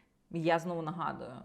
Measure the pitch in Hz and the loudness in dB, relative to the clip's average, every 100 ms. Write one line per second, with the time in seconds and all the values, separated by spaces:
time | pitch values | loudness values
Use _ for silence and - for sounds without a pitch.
0 | _ _ - 170 160 165 175 170 156 170 | _ _ -6 0 4 4 2 -4 -4 -2
1 | 147 - 117 131 | -4 -4 -8 -10